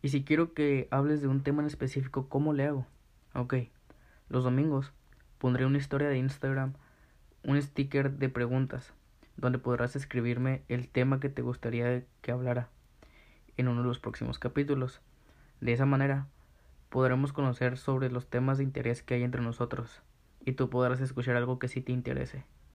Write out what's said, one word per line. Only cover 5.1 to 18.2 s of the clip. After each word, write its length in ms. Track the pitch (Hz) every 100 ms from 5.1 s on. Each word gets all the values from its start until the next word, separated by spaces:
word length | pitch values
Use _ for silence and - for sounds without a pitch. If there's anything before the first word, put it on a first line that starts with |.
| - - -
pondré 280 | 127 123 131
una 120 | 139
historia 300 | 139 139 147
de 100 | 135
Instagram, 560 | 131 131 135 135 135 135 - _ - _ - _
un 180 | - 143
sticker 520 | 143 - 139 143 139
de 160 | 139 139
preguntas, 640 | 131 120 127 131 127 - - _ _ - -
donde 220 | 127 127
podrás 380 | 123 120 120 135
escribirme 680 | 135 127 117 120 131 131 -
el 200 | 123 123
tema 300 | - 127 135
que 100 | 135
te 140 | 135
gustaría 640 | 123 120 120 120 120 123 123 _
que 80 | -
hablara 380 | 123 127 123 120 - - _ - - - - - -
en 100 | 127
uno 160 | 120
de 60 | 123
los 100 | 120
próximos 400 | - - 120 127
capítulos. 600 | - - 143 135 127 - - - - - - -
De 120 | -
esa 120 | 120
manera, 440 | 139 139 139 139 139 - - - - - -
podremos 420 | 127 127 127 139
conocer 440 | 139 135 123 127 127
sobre 320 | - 131 131
los 200 | 123